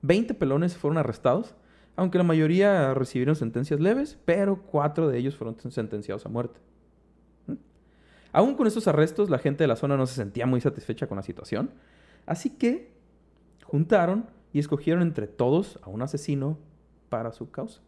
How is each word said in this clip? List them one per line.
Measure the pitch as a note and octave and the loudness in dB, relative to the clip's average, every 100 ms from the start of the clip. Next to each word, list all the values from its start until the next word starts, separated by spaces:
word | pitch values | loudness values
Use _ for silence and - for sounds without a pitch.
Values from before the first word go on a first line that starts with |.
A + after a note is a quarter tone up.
veinte | C#3+ F#3 A#3 | 4 2 2
pelones | G#3 C#3 C#3 F3 F3 | -2 0 2 0 -2
fueron | D3 D#3+ | -2 -2
arrestados, | C#3+ A2 B2+ D3 A#3 - _ _ _ - | -2 0 2 0 -2 -14 _ _ _ -4
aunque | F#3 F3+ | 0 2
la | |
mayoría | F3 D#3+ D#3 F3 G3+ F#3+ C3+ C3 | 4 4 4 4 4 4 2 0
recibieron | B2+ B2+ B2+ D3+ | 0 0 0 0
sentencias | A2+ A#2 C#3+ D3 | 0 -4 -2 0
leves, | F3 B3 D4 - - | 2 2 -2 -6 0
pero | F3 G3 G3 | 2 2 0
cuatro | - D3+ D3 D3+ D#3+ | -2 0 0 0 0
de | B2 | 0
ellos | C3 C#3 | -2 -4
fueron | A2+ A2 | -10 -10
sen-, | B2 | -8
sentenciados | A#2+ G#2+ G#2 G2+ G2+ - | -6 -6 -6 -8 -10 -6
a | |
muerte. | A2+ B2 - _ _ _ _ _ _ _ _ - | -6 -6 -10 _ _ _ _ _ _ _ _ -12
¿Mm? | C#4 _ _ _ _ _ _ _ | -12 _ _ _ _ _ _ _
Aún | - B3 | 2 2
con | C#4 A3+ | 4 0
estos | A3 A3 | 2 0
arrestos, | D3 D3+ - G3+ | 4 2 2 0
la | C3 | 2
gente | D3 C#3+ | 0 2
de | D3+ | 2
la | A2+ | 2
zona | C#3+ C#3 | 0 0
no | C3 | 0
se | |
sentía | C3 G2+ A#2 B2 | -2 -6 -2 0
muy | B2 | 2
satisfecha | C#3 C#3+ - A2+ - | 0 -4 -10 -8 -6
con | G2 | -8
la | |
situación, | G2 - - G2+ C4+ - _ _ _ - - | -8 -12 -6 -4 -4 -8 _ _ _ -20 -8
así | E3 - | -4 -6
que | - A#3 D#4 - _ _ _ _ _ _ _ - | 0 0 0 -6 _ _ _ _ _ _ _ -4
juntaron | D3 D#3+ G#3 E3+ G3 A3+ - _ | -2 4 4 4 0 -4 -16 _
y | C#3+ | -2
escogieron | D3 D3 D#3 E3+ | 0 -2 0 2
entre | E3+ D#3 G#2 | 2 -2 -8
todos | - B2 D#3+ G3 - | -2 2 2 0 -10
a | - | -12
un | G2+ | -8
asesino | C3+ - - C#3+ C3+ D#3 - - _ _ _ | -6 -6 -4 -2 -2 -6 -10 -20 _ _ _
para | A#2 A#2 | -6 -6
su | - A2+ | -8 -12
causa. | - D#3+ - | -10 -10 -12